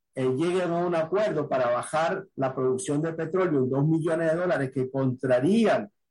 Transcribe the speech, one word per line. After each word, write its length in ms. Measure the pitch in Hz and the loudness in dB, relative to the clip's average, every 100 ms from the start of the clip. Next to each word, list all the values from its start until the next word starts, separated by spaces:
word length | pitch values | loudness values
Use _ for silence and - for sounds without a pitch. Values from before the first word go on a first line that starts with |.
| _ | _
eh, 160 | - 131 | -4 -2
lleguen 420 | 131 170 185 175 | 0 0 0 0
a 140 | 170 175 | -2 0
un 100 | 170 | -2
acuerdo 540 | 160 185 640 156 - | 0 0 0 -2 -2
para 220 | - 622 | 0 0
bajar 540 | 123 - 156 165 190 - - | 0 -2 -2 -2 -4 -8 -4
la 180 | 131 | -4
producción 480 | 135 131 127 - 143 | 0 0 0 -2 -2
de 120 | 160 | -2
petróleo 500 | 160 160 185 185 143 | -4 -4 0 2 2
en 60 | 127 | 0
dos 180 | 135 151 | 2 2
millones 440 | 165 160 165 165 | 2 0 0 0
de 60 | 160 | 0
dólares 340 | 180 147 135 | 0 0 -2
que 160 | 135 127 | -4 -4
contrarían 1000 | 135 131 123 131 123 147 220 208 117 104 _ _ | -2 -2 0 2 2 4 4 4 2 -2 _ _